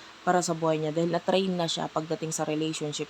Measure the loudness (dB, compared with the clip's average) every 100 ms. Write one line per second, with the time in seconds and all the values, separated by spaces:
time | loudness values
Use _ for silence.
0 | -20 -4 2 2 2 0 2 2 0 0
1 | 2 2 2 2 2 0 -2 -2 -2 -4
2 | -2 -4 -2 -2 -2 0 -2 -2 -6 -4